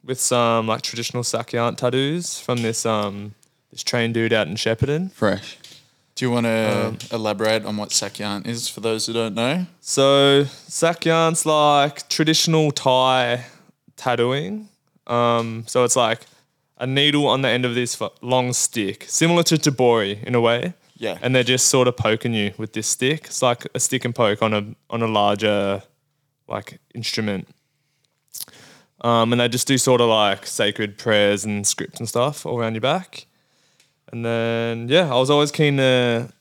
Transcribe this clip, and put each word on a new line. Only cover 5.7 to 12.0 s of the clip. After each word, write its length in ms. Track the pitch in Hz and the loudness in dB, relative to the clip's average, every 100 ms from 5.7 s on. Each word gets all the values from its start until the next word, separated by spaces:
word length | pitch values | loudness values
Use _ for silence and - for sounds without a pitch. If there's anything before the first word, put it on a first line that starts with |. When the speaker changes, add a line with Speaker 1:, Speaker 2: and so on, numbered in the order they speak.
| - _ _ _ - | -20 _ _ _ -4
Speaker 3:
Do 80 | 127 | -2
you 60 | |
wanna 560 | 120 117 113 110 104 110 | 0 0 0 2 0 -2
Speaker 1:
Um, 80 | 113 - | -6 -8
Speaker 3:
elaborate 540 | 117 107 104 110 110 104 | -4 -2 0 0 0 -2
on 100 | 104 | -6
what 140 | 104 | -4
Sakyant 580 | - 101 - 104 101 101 | -4 -4 -8 -6 -6 -6
is 220 | 117 - | -8 -8
for 100 | - | -6
those 260 | 110 110 113 | -4 -2 -2
who 40 | |
don't 220 | 117 113 104 | -2 -2 -2
know? 300 | 120 170 180 _ | 0 0 -4 _
Speaker 1:
So 640 | - - 139 139 139 139 139 - - | -4 2 4 6 6 6 4 -6 -12
Sakyant's, 760 | - 165 170 165 165 165 165 156 | -2 0 0 0 2 2 0 0
like, 600 | 151 147 143 143 151 | 4 4 4 2 -2